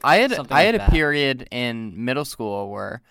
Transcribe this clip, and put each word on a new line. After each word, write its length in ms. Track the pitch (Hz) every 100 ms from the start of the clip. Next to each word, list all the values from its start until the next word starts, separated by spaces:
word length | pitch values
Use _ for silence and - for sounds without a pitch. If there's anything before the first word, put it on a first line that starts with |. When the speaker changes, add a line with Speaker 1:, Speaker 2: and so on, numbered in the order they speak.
Speaker 1:
I 120 | 139 180
had, 120 | 262
Speaker 2:
something 260 | 214 131 139
Speaker 1:
I 40 |
Speaker 2:
like 60 | 202
Speaker 1:
had 80 | 220
a 20 |
Speaker 2:
that. 120 | 196
Speaker 1:
period 580 | 156 147 147 139 127 -
in 540 | 123 123 117 110 90
middle 200 | 120 135
school 460 | 147 - 107 101 101
where 320 | 101 98 120 _